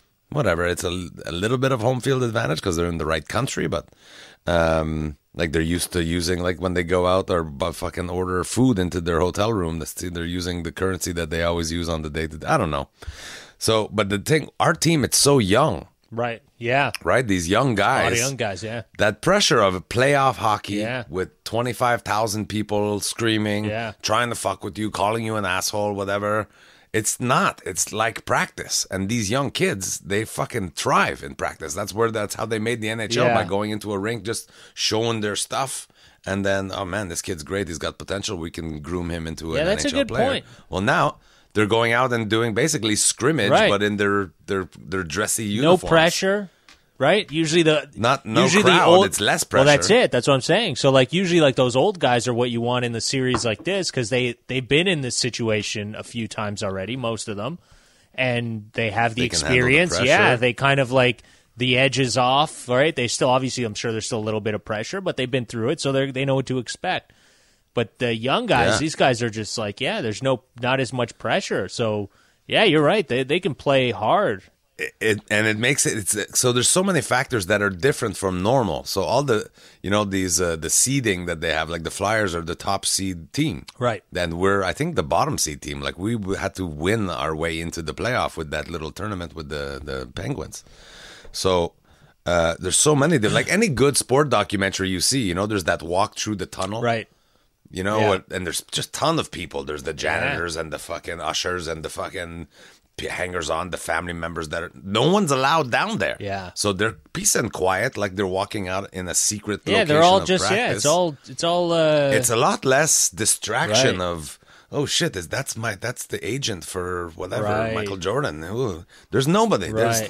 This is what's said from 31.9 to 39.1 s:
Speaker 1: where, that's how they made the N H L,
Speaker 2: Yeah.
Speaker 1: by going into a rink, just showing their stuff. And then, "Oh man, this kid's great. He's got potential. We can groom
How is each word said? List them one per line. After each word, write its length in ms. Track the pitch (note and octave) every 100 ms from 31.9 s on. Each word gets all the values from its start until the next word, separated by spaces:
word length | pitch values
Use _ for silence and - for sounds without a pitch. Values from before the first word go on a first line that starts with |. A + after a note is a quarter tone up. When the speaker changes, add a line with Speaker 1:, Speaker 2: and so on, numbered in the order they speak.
Speaker 1:
where, 180 | G2 A2+
that's 260 | A2 G2+ -
how 100 | A2
they 120 | A2
made 200 | A2+ A#2
the 80 | G#2+
N 100 | A2+
H 160 | G#2+ A#2+
L, 100 | A#2+
Speaker 2:
Yeah. 80 |
Speaker 1:
by 100 | A2+
going 260 | F#2+ G2 G#2
into 220 | G#2+ G#2
a 60 | G2+
rink, 240 | G#2+ A#2
just 260 | G2+ A2 - - -
showing 460 | - - A2 A#2 A2+
their 140 | G#2 G2
stuff. 520 | - A#2 C3 - - _ - _
And 200 | F#2+ G2
then, 260 | G2 G2 F#2+
"Oh 120 | -
man, 240 | F#2 G2+ F#2
this 120 | E2+
kid's 200 | - E2
great. 260 | D2 F#2+ F2
He's 100 | D2
got 200 | E2 -
potential. 380 | D#2 G2 G#2+ F2
We 140 | E2
can 300 | E2+ D#2+ D2+
groom 300 | D#2 F2+ E2+